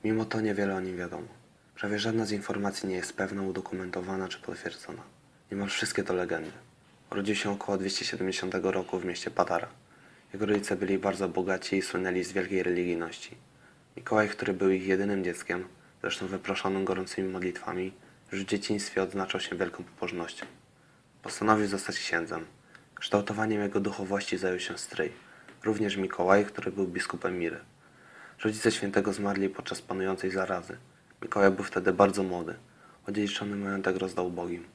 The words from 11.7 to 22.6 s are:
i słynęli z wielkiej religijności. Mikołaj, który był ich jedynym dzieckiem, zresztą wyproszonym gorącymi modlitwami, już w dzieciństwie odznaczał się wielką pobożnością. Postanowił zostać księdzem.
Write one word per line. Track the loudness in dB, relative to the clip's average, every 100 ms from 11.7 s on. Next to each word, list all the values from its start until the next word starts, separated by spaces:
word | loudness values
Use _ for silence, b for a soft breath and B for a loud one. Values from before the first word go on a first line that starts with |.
| 0
i |
słynęli | 2 0 0 0
z | 0
wielkiej | -2 0 2
religijności. | 2 2 2 0 -2 -8 -14 -18 -20 B B B B -14
Mikołaj, | 2 4 4
który | 2 -2
był | 4 4
ich | 4 4
jedynym | 2 4 2
dzieckiem, | 0 -4 -4 -6 -6 B B B
zresztą | -4 -4 -4
wyproszonym | -4 -2 -2 0 0 0
gorącymi | -2 -2 -2 -2
modlitwami, | -2 -4 -4 -6 -4 -4 -8 B B B
już | -6
w | -2
dzieciństwie | -2 0 -2 0 0
odznaczał | 0 -2 -2 -4
się | -4 -2
wielką | -2 -4
pobożnością. | -14 -6 -6 -4 -6 -8 -14 -16 -20 b b b b _
Postanowił | -12 0 4 6 4
zostać | 0 -2 -4
księdzem. | 0 0 0 -6 -8 -16